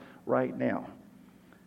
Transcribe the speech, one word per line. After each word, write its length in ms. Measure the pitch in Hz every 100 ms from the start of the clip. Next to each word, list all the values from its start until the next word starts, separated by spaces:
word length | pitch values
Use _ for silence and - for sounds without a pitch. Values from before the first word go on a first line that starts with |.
| - - -
right 320 | 127 127 -
now. 300 | 123 95 - - - - - - - -